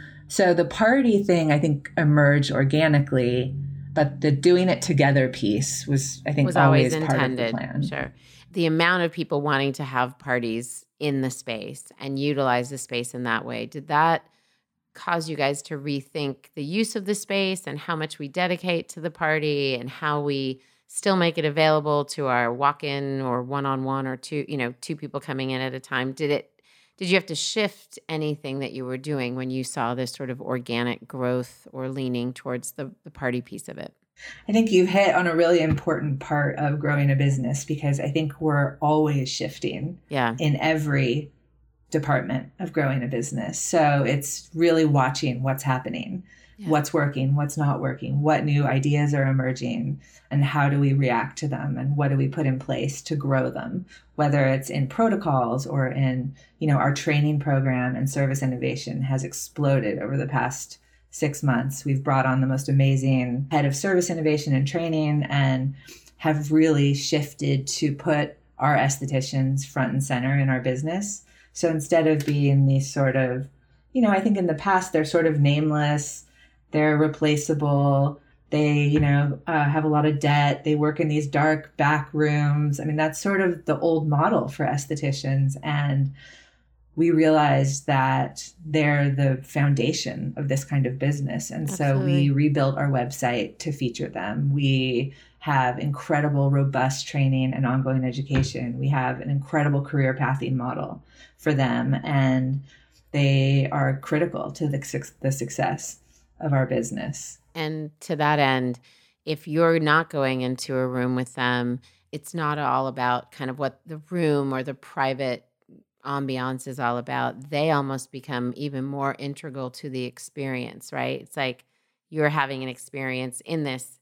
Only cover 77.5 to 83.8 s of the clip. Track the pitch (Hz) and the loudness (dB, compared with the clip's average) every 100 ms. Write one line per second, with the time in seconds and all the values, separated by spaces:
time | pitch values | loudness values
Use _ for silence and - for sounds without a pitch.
77.5 | 147 147 143 143 139 139 143 _ _ _ | 0 2 4 4 4 2 -2 _ _ _
78.5 | 151 151 147 147 151 143 143 143 139 - | 2 4 4 4 4 4 4 2 -2 -2
79.5 | 160 143 156 156 151 151 143 147 147 143 | 0 2 2 2 4 2 2 2 4 2
80.5 | 135 156 151 151 151 156 151 143 143 156 | 0 0 2 2 0 0 0 0 2 2
81.5 | 156 - - 143 151 147 151 151 147 147 | 0 -4 0 2 2 -2 0 2 2 2
82.5 | 147 147 143 156 151 156 151 196 196 185 | 2 0 0 -2 0 0 0 -2 2 0
83.5 | 170 - 147 | 0 -2 0